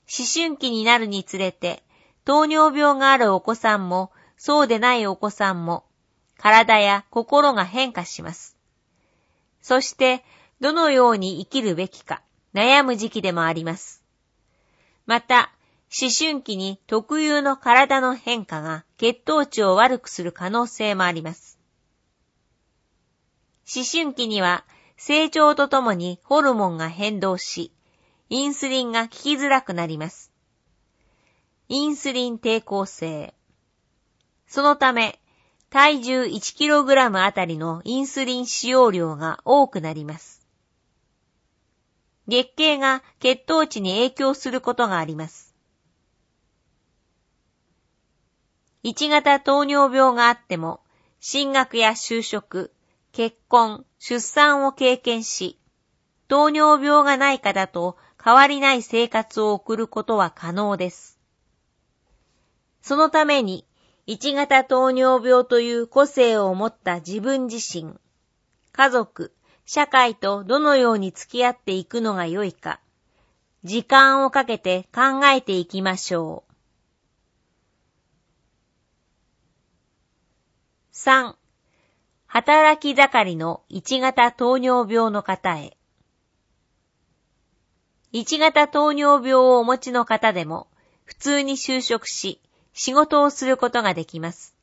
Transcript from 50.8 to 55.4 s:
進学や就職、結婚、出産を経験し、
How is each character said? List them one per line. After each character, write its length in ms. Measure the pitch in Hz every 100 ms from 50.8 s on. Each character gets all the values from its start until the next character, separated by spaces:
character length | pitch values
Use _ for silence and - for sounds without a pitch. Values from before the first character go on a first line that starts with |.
| _ _ _ _
進 320 | - 277 277
学 260 | 269 262 233
や 140 | 220
就 300 | 226 - 233
職、 520 | 220 208 _ 180 - _ _ _ _
結 240 | - 226 226 _
婚、 340 | 240 226 208 _ _
出 200 | - 240
産 460 | 220 302 294 285 269
を 80 |
経 240 | 269 254 254
験 260 | 247 233
し、 360 | 220 -